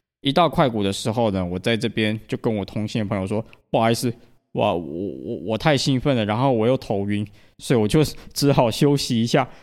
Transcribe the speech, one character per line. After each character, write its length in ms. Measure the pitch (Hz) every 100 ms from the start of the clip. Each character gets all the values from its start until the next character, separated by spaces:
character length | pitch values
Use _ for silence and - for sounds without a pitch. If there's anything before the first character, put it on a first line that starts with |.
| _ _
一 100 | 139
到 160 | 143 160
快 220 | 175 139
谷 140 | 113
的 100 | 98
时 180 | 98 123
候 200 | 110 113
呢， 120 | 95
我 140 | 87 90
在 180 | 117 113
这 140 | 113
边 300 | 117 107 113 -
就 100 | 127
跟 180 | 123 107
我 80 |
同 240 | 95 110 107
行 160 | 117
的 60 | 98
朋 100 | 101
友 60 | 95
说 180 | 107 - - _
：“不 80 | 135
好 100 | 113
意 60 | 117
思， 180 | 123 - - _ _
我， 260 | 107 110 87
我， 0 |
我， 580 | 76 82 98 65 76 101
我 200 | 87 110
太 180 | 156 139
兴 240 | 143 127
奋 160 | 147 127
了， 80 |
然 140 | 104 107
后 140 | 139
我 160 | 117 113
又 100 | 131
头 320 | - 101 101
晕， 180 | 104 107 - - -
所 180 | - 123
以 40 |
我 80 | 107
就 160 | 151 135 - -
只 220 | - 143
好 160 | 143 120
休 260 | - 143 143
息 240 | - 117
一 60 | 117
下。” 240 | 147 123 -